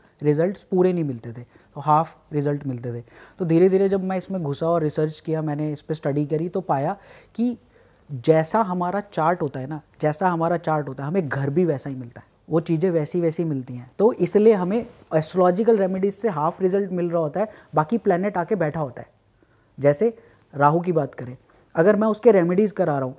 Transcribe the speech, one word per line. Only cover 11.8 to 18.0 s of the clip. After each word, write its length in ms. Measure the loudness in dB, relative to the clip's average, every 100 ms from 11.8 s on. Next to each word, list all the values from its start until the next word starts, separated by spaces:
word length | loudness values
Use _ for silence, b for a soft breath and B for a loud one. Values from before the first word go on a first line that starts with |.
| -6
ही 60 | -10
मिलता 260 | -12 -18
है, 60 | -20 _ -4
वो 100 | -2
चीज़ें 300 | 0 0 0
वैसी 300 | 0 -2 -2
वैसी 220 | -2 -2
मिलती 300 | -2 -4 -6
हैं। 180 | -12 -10 0
तो 120 | 2
इसलिए 400 | 2 2 4 6
हमें 320 | 4 2 -4 -6 -14 -4 -2
एस्ट्रोलॉजिकल 640 | 0 2 4 4 2 2
रेमेडीज 360 | 2 0 -2
से 160 | -2 -4
हाफ 320 | -2 -2 0
रिजल्ट 300 | 0 0 -2
मिल 180 | -4 -2
रहा 120 | -2
होता 180 | -2 -2
है, 100 | -6 B B -2
बाकी 220 | 0
प्लैनेट 400 | 0